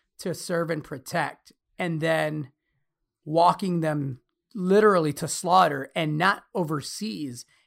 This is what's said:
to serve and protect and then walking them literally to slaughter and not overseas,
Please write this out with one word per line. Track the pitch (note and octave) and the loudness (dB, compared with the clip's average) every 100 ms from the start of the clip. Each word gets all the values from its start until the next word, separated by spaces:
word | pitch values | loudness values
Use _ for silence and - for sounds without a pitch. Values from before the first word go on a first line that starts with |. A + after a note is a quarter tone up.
| _ - | _ -10
to | F#3 | -8
serve | D#3 - E3+ E3 | -8 -4 -4 -2
and | D#3 | -4
protect | - C3+ - E3+ C#3+ - _ _ _ - | -6 -14 -6 -4 -4 -8 _ _ _ -8
and | F3+ D#3+ | -4 -2
then | D#3+ D#3+ D#3 D3+ C#3 _ _ _ _ _ _ _ D3+ | 0 0 0 -4 -8 _ _ _ _ _ _ _ -2
walking | D#3+ F3 E3+ F#3+ E3+ | 4 4 4 -2 0
them | D#3+ D3+ C#3 B2+ _ _ _ | 0 -2 -4 -8 _ _ _
literally | G#3+ F3+ G3+ G#3+ F#3 D#3 | -6 2 6 6 4 2
to | C#3+ D#3+ | -2 -6
slaughter | - F3 F#3 E3+ C#3 C3+ - | -4 4 6 6 2 -4 -4
and | D#3 D3+ | -2 2
not | F#3 G#3 _ | 0 0 _
overseas, | G3+ D#3 D3+ - - G#3+ G3+ C#3+ A#2+ - _ | -4 -4 -4 -6 -10 -8 -8 -10 -12 -18 _